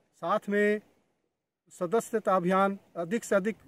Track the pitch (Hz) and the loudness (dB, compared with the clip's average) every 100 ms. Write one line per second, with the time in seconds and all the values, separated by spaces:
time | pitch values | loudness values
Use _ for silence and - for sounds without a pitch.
0 | _ _ 170 208 - 202 208 208 - _ | _ _ -4 -2 0 0 2 0 -6 _
1 | _ _ _ _ _ _ _ - 175 226 | _ _ _ _ _ _ _ -8 -2 -2
2 | - 220 208 190 175 190 196 196 - 170 | -2 -4 0 2 2 2 2 -2 -12 -10
3 | 170 226 - 202 190 - | -4 -4 0 0 0 -6